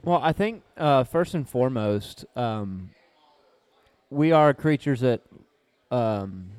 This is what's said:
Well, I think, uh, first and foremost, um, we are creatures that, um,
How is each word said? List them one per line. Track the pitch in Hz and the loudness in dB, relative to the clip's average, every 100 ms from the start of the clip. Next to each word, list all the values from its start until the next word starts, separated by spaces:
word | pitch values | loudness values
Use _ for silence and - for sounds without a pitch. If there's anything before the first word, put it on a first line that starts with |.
Well, | - 175 | -2 0
I | 156 | 0
think, | 156 214 226 - - | 0 -2 -6 -14 -4
uh, | 151 135 | 2 2
first | 123 165 175 | 2 0 -2
and | 170 131 | -4 -4
foremost, | 123 127 123 107 104 - - - | -2 0 0 0 -2 -4 -14 -12
um, | 123 120 107 101 95 92 - _ _ _ _ _ _ _ _ _ _ _ | -6 -4 -4 -8 -10 -14 -20 _ _ _ _ _ _ _ _ _ _ _
we | 143 156 | 0 4
are | 156 147 | 6 6
creatures | 135 156 147 143 120 | 4 0 0 0 0
that, | 127 117 _ - _ _ _ _ - | 0 0 _ -20 _ _ _ _ -6
um, | 123 113 104 98 92 92 | -2 -2 -2 -6 -12 -14